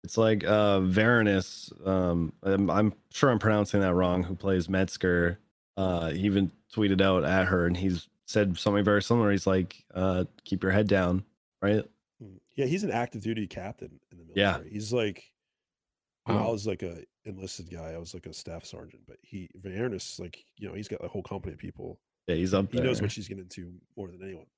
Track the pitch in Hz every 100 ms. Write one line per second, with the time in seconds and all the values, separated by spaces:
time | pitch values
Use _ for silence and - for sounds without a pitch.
0 | - - 110 107 87 107 104 98 92 95
1 | 110 120 107 98 90 - - - 92 95
2 | 90 85 80 - 98 98 98 90 107 -
3 | _ - 139 113 113 107 101 101 95 87
4 | 90 90 87 92 98 92 85 95 95 -
5 | 92 87 85 87 _ _ _ - 95 87
6 | 82 78 101 98 95 _ _ - 104 95
7 | 95 92 73 95 92 92 87 87 95 87
8 | - _ - 110 101 85 - 101 101 104
9 | - 120 104 98 - 95 87 - _ 92
10 | 95 90 92 _ - 95 98 98 104 98
11 | 87 92 - _ _ _ 98 107 - _
12 | _ _ 107 92 _ - 131 180 202 110
13 | 120 110 110 110 101 - 95 - - 76
14 | _ 90 80 95 101 92 - 104 104 123
15 | 110 92 - _ _ _ _ _ _ _
16 | _ _ - 104 110 113 104 95 92 82
17 | - _ - 95 95 - 82 85 80 82
18 | 85 90 - 80 - 82 - - - -
19 | - - _ 98 90 - 95 95 123 95
20 | - - 90 - _ _ 101 90 107 98
21 | 87 101 - 98 95 76 87 - - -
22 | _ _ - 85 92 98 98 120 127 113
23 | 104 110 101 98 92 - 87 90 _ -
24 | 95 - 135 175 160